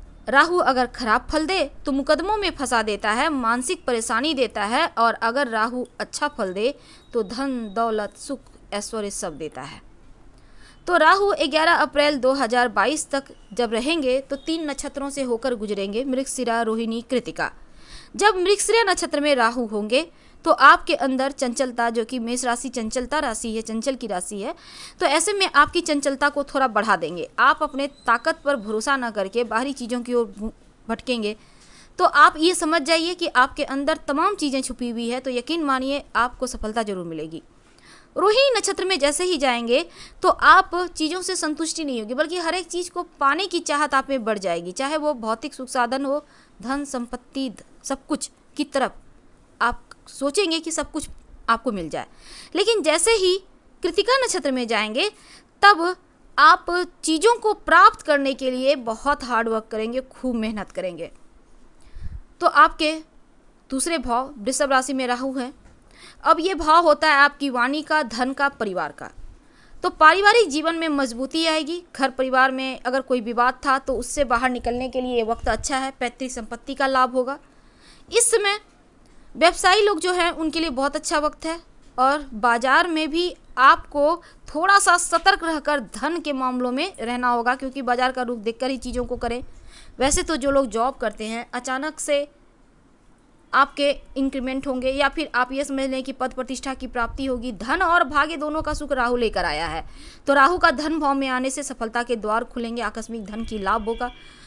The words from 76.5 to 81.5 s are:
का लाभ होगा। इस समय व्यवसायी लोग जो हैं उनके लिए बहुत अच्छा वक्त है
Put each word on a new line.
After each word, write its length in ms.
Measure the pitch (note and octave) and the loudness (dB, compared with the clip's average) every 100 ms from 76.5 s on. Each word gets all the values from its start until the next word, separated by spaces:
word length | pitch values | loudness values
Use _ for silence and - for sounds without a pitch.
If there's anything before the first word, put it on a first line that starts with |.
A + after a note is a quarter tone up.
| A#3 - | -12 -8
का 120 | C4+ C4+ | -2 0
लाभ 240 | C4 B3+ | 2 2
होगा। 260 | B3+ B3 C#4+ - _ _ - - - - | 2 -2 -4 -12 _ _ -20 -20 -20 -2
इस 220 | A#4 A4+ | 2 4
समय 300 | A4+ G4+ G#4 - _ _ _ - - - | 4 2 -2 -6 _ _ _ -20 -20 -14
व्यवसायी 480 | - D#4+ F4 F#4 G4+ | 2 4 4 4 4
लोग 160 | G#4 E4+ | 4 2
जो 120 | F4+ | 0
हैं 180 | F4+ E4+ | 0 0
उनके 280 | D#4 D#4+ E4 | 0 -4 -2
लिए 100 | E4 | -2
बहुत 260 | B3 C#4 D4+ | -2 -2 -2
अच्छा 220 | - D#4+ | -2 -2
वक्त 260 | D4 D4 | -2 -4
है 120 | D#4+ | -8